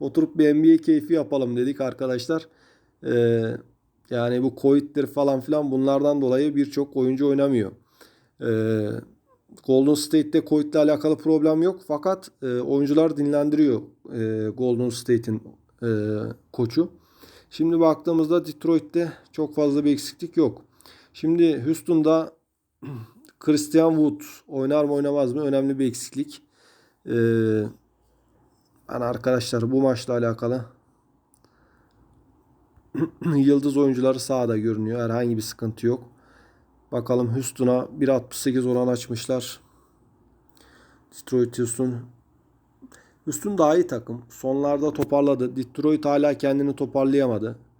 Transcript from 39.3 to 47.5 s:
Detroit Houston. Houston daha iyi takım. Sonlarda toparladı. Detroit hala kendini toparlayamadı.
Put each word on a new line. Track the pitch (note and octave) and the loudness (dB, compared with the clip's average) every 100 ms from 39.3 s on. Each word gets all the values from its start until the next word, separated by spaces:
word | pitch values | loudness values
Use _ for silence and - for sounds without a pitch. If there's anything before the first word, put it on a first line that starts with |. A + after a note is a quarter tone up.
| B2+ B2 - _ _ _ _ _ _ _ _ _ _ _ _ _ _ _ | -6 -6 -14 _ _ _ _ _ _ _ _ _ _ _ _ _ _ _
Detroit | - - B2+ A#2+ A#2+ | -20 -4 0 0 -2
Houston. | A#2 - B2+ B2 - - _ _ _ _ _ _ - - _ _ | -4 -2 -4 -6 -12 -20 _ _ _ _ _ _ -20 -20 _ _
Houston | - C#3+ G#3 G3 | -10 -8 -4 2
daha | D3+ F3 | 4 4
iyi | F3 | 0
takım. | D3+ - A#2+ - | -4 -8 -14 -16
Sonlarda | - C3 C3+ C#3+ C#3+ D3+ | -8 -4 -2 0 0 -2
toparladı. | D3 C#3 C#3+ C#3+ C3 B2+ B2+ | -4 0 2 2 2 -2 -4
Detroit | A#2+ - D3+ D3+ | -8 -2 0 0
hala | D3 C#3+ D3 | 2 2 2
kendini | C3+ C#3 C#3 C#3+ C#3 | 0 0 0 0 -2
toparlayamadı. | C3 C3+ C3+ C#3 C3 G#2+ A2 | -4 0 2 2 2 -2 -4